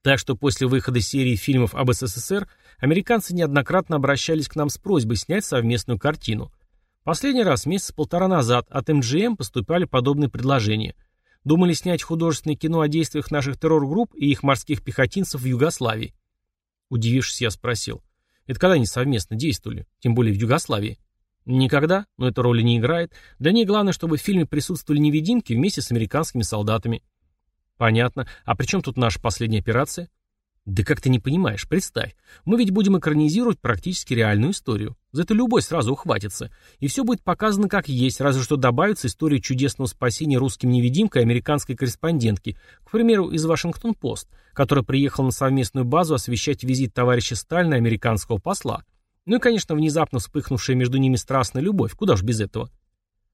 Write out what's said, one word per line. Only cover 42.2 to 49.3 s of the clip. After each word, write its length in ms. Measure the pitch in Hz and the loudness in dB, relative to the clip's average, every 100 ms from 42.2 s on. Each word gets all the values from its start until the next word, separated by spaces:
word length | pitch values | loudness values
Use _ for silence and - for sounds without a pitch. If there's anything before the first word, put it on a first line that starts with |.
| 117 104 - - _ - | 0 0 -6 -12 _ -20
к 80 | _ | _
примеру, 380 | 220 233 214 175 | 2 4 4 2
из 140 | 165 | 0
Вашингтон-Пост, 840 | 160 160 170 - 233 214 123 - - - _ | 0 0 -2 -4 -4 -4 -4 -8 -12 -20 _
которая 320 | - 135 160 - | -2 2 2 2
приехала 400 | 139 139 - 131 | 0 0 0 -2
на 60 | |
совместную 520 | - 135 135 120 135 | 0 0 2 0 -2
базу 300 | 123 156 165 | 0 2 2
освещать 500 | 147 - 120 - 139 | 0 -2 -4 -2 -4
визит 300 | 127 131 127 | -2 -2 -2
товарища 420 | - 123 123 - 110 | 0 2 2 0 -6
Сталина 380 | - 165 175 | -4 0 2
и 40 | 135 | 4
американского 600 | 117 110 120 107 - 104 | 2 2 0 -2 -2 -4
посла. 460 | - 196 123 - - _ _ _ | -2 -4 -4 -8 -10 _ _ _
Ну 120 | - | -2